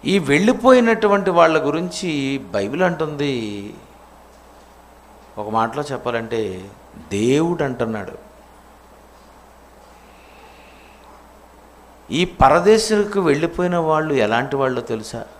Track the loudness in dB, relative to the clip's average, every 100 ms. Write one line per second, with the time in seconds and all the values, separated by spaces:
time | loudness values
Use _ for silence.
0 | 0 0 2 2 2 4 6 6 6 2
1 | 2 2 2 4 4 4 0 -2 -6 -6
2 | -4 -4 -4 -6 -4 -4 -4 -2 -2 -2
3 | -6 -4 -4 -4 -6 -10 -14 -18 -20 -20
4 | -20 -20 -20 -20 -20 -20 -20 -20 -20 -20
5 | -20 -20 -18 -12 -4 -2 -2 -4 -8 -6
6 | -4 -6 -4 -4 -4 -8 -14 -20 -20 -20
7 | -8 -2 2 2 0 -2 -4 -4 -6 -6
8 | -10 -16 -20 -20 -20 -20 -20 -20 -20 -20
9 | -20 -20 -20 -20 -20 -20 -20 -20 -20 -20
10 | -20 -20 -20 -20 -20 -20 -20 -20 -20 -20
11 | -20 -20 -20 -20 -20 -20 -20 -20 -20 -20
12 | -6 -2 -2 4 4 6 6 4 4 0
13 | 0 0 2 2 0 -2 -2 0 0 0
14 | 0 0 2 0 0 -2 0 -2 -6 -8
15 | -8 -12 -14